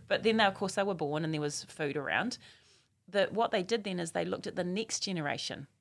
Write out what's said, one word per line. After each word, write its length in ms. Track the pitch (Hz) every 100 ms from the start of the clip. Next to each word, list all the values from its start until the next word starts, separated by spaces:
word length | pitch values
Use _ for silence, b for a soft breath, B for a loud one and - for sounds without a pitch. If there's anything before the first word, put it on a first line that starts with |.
| -
But 160 | 196
then, 140 | 208 226
they, 80 | 202
of 80 |
course, 220 | 196 185 208
they 80 |
were 100 | 196
born 320 | 175 147 151 160
and 80 |
there 80 | 156
was 240 | 147 143 -
food 320 | - 151 147
around. 400 | 135 92 220 - B B B B B _ -
The, 180 | 202 185
what 200 | 214 233
they 100 | 208
did 200 | 185 226
then 160 | 202 180
is 120 | 170
they 120 | 175
looked 240 | 170 190 180
at 80 | -
the 80 |
next 380 | 180 185 220 -
generation 680 | - 180 147 117 - - 143 _